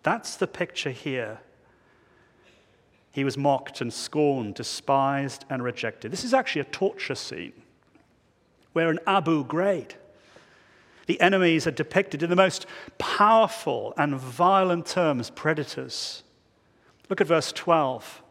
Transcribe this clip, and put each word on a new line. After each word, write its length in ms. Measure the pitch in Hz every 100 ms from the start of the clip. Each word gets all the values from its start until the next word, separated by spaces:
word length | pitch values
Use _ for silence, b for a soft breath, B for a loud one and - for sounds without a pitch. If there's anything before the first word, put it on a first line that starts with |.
That's 320 | 151 220 - -
the 120 | 190
picture 420 | - 175 - 143
here. 500 | 127 147 131 110 113 - _ b b b b b b b b b b b b b _ _
He 120 | -
was 140 | 135 135
mocked 440 | 143 135 - -
and 120 | 120
scorned, 640 | - - 151 147 135 107 98
despised 880 | 147 - - 135 135 139 139 - -
and 160 | 131
rejected. 480 | 123 120 113 - 113
This 120 | 180
is 100 | 247
actually 280 | 262 - 151
a 40 | 131
torture 480 | - 190 - -
scene. 400 | 127 - 85 85 - _ _ _ _ _ _ _ _ _ _ _
We're 160 | 170 165
in 100 | 156 -
Abu 400 | 196 156 156 127
Ghraib. 460 | 156 190 175 117 - - b b b b b b b b b -
The 160 | -
enemies 460 | 175 196 180 160 156
are 40 |
depicted 520 | 135 151 185 196 147
in 80 | 170
the 40 | 175
most 300 | 190 - - B B _
powerful 960 | - - 208 226 214 - 156 120 107 139
and 200 | 147 135
violent 720 | 127 120 175 196 185 175 160
terms, 420 | 185 165 131 113
predators. 960 | - 156 156 139 - 131 - - - _ _ _ _ b b b b _
Look 140 | 190
at 60 | 170
verse 240 | 165 -
twelve. 720 | - - 165 139 120 - - _